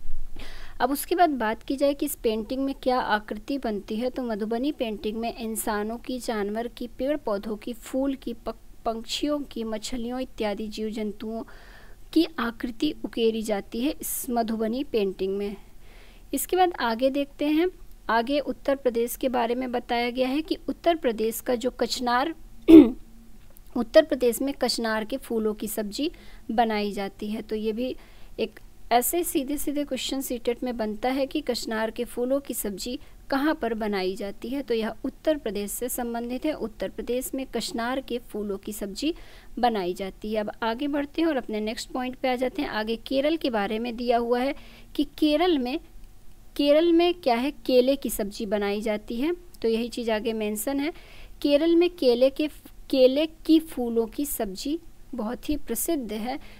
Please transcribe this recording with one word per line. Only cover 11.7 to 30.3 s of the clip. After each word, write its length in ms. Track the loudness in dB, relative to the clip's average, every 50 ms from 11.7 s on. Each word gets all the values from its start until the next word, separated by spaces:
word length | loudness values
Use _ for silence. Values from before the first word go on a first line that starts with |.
| -20 -20 -18 -18 -18 -18 -16 0 2
की 140 | 2 2 2 0 -2
आकृति 560 | -2 -2 -2 -4 -6 -8 -4 -2 -2 -2 -2 -4 -8
उकेरी 360 | -6 -2 2 2 2 2 0
जाती 400 | -2 -2 -2 -2 -2 -6 -4 -2
है 140 | -2 -2 -2 -2
इस 240 | -6 -6 -6 -6 -4 -2
मधुबनी 540 | 0 0 0 0 0 0 0 0 0 -2 -4
पेंटिंग 540 | 0 0 2 2 0 0 -2 -2 -2 -2
में। 180 | -2 -2 -4 -6 -8 -12 -16 -18 -18 -18 -16 -18 -20 -20 -20 -20 -20 -10 -6 -4
इसके 220 | -4 -2 0 4
बाद 180 | 4 4 4 4 0
आगे 300 | -2 -2 0 2 2 2
देखते 360 | 2 2 -2 -2 -2 -2 0
हैं, 220 | 2 4 4 4 2 0 -4 -14 -16 -16 -12 -2 2
आगे 300 | 2 2 2 2 0 0
उत्तर 360 | 0 -2 -6 -4 0 0 0
प्रदेश 400 | 2 0 0 2 2 0 -2 -2
के 140 | -2 -2 0
बारे 260 | 2 2 2 2 0
में 160 | -2 -2 -2
बताया 380 | -4 -4 -2 -2 -2 0 0 -2
गया 180 | 0 0 0
है 140 | 2 2 0
कि 160 | 0 -2 -4 -4 -2 -6
उत्तर 260 | -6 0 2 2 2
प्रदेश 440 | 4 2 0 0 2 0 -2 -2 -2
का 140 | -2 -2 0
जो 140 | 0 0 -2
कचनार, 640 | 0 0 -2 -2 0 -2 0 2 2 2 2 0 -4 -8 -14 -16 -16 -4 10 12
<clears throat> 20 | 12 12 12 12 6 -2 -12 -16 -18 -20 -18 -18 -18 -18 -18 -18 -18 -18 -18 -6 -4
उत्तर 280 | -2 -2 6 6 6 8
प्रदेश 380 | 8 0 0 2 0 0 0
में 120 | -2 -4 -2
कचनार 520 | 0 0 0 0 0 0 0 0 -2 -2
के 120 | -4 -6
फूलों 360 | -8 -6 -2 -2 0 0 0 -2
की 140 | -2 -6
सब्जी 440 | -6 -4 -4 -6 -4 -4 -4 -4 -4 -4 -8 -14 -16 -16 -14 -8 -2
बनाई 400 | 2 2 2 2 2 0 -2 -2
जाती 380 | -2 -4 -6 -6 -6 -8 -8 -6
है। 120 | -6 -6
तो 140 | -6 -6 -6
ये 160 | -2 -2 -2
भी 240 | -2 -2 -4 -4 -6 -8 -12 -16 -18 -18 -16 -14 -6 -4
एक 200 | -4 -4 -6 -12 -18 -18 -18 -16 -4 2
ऐसे 320 | 2 4 4 4 0 0 -2
सीधे 340 | 0 -2 -2 -2 -2 -4
सीधे 260 | -2 -2 -2 -2 -2 -2
क्वेश्चन 380 | -2 -4 -6 -4 -4 -4 -4
सीटेट 420 | -4 -4